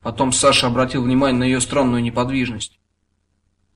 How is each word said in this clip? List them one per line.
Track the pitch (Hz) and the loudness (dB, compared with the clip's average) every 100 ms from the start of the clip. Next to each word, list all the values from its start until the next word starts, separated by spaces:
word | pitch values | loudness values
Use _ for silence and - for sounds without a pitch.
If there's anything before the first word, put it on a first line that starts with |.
Потом | - 113 135 | -10 -2 -2
Саша | 123 143 131 131 | 2 4 4 2
обратил | 120 127 135 | 0 0 0
внимание | 123 127 139 123 | 0 2 2 2
на | |
ее | 127 131 | 0 0
странную | 123 143 131 120 | -2 0 0 0
неподвижность. | 120 117 123 135 120 107 - _ _ _ _ _ _ _ _ _ _ | -2 -2 -2 -2 -4 -6 -12 _ _ _ _ _ _ _ _ _ _